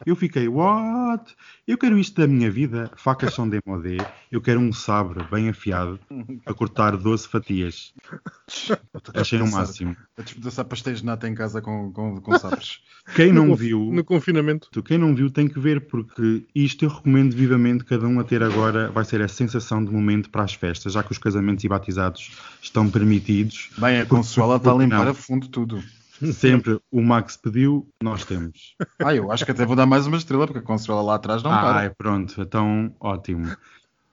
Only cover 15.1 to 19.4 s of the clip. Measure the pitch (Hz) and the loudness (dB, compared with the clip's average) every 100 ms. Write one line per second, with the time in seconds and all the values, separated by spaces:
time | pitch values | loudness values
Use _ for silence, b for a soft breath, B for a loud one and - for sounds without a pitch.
15.1 | 131 139 135 147 147 139 147 - 120 113 | 2 0 2 0 0 0 -2 -2 -8 -8
16.1 | - 113 113 - 147 139 - 151 147 139 | -2 0 0 -2 0 0 0 -2 0 2
17.1 | 135 135 120 131 127 120 123 120 123 117 | 4 4 4 2 4 4 2 0 -2 0
18.1 | 123 117 120 113 104 110 110 110 113 107 | 0 0 0 2 2 2 0 -2 -2 -2
19.1 | 110 104 - | 0 -2 -2